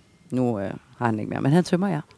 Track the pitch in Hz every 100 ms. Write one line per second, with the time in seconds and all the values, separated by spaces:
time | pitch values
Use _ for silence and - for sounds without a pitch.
0 | _ _ - 123 123 110 98 - - -
1 | 120 107 107 - 135 165 175 175 196 156
2 | -